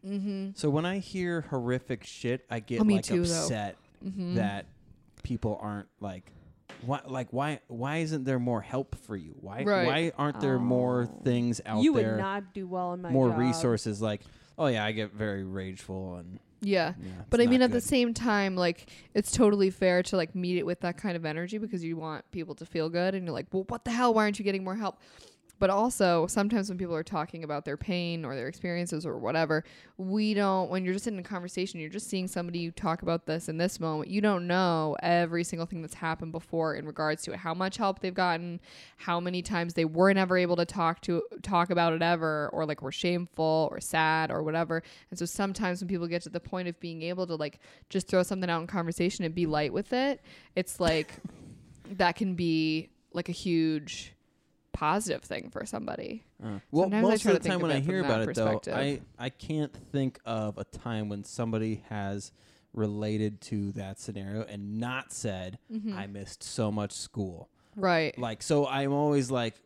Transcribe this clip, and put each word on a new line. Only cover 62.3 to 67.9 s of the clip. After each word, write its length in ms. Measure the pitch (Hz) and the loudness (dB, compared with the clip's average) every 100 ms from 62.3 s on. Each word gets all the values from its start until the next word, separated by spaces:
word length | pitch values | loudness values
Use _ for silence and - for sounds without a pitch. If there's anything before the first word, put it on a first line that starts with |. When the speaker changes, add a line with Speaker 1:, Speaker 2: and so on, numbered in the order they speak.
| _ _ _ _ | _ _ _ _
Speaker 2:
related 680 | - 107 104 107 107 107 104 | -4 -2 -2 -2 0 0 -4
to 320 | - 104 101 | -6 -4 -4
that 260 | 98 95 98 | -4 -8 -10
scenario 440 | - 104 98 107 | -10 -8 -6 -6
and 360 | 107 104 101 107 | -6 -8 -6 -4
not 320 | 120 131 131 | -4 -6 -8
said, 480 | - 113 92 92 104 _ | -6 -4 -4 -8 -12 _
Speaker 1:
Mm-hmm. 220 | 220 113 98 | -8 -6 -6
Speaker 2:
"I 100 | 101 | -8
missed 340 | 101 98 - | -10 -12 -12
so 280 | - - 107 | -10 -2 0
much 220 | 107 101 | 0 -4
school." 560 | - - - 98 85 - _ _ 208 | -6 -10 -6 -6 -6 -16 _ _ -2
Speaker 1:
Right. 420 | 190 | 2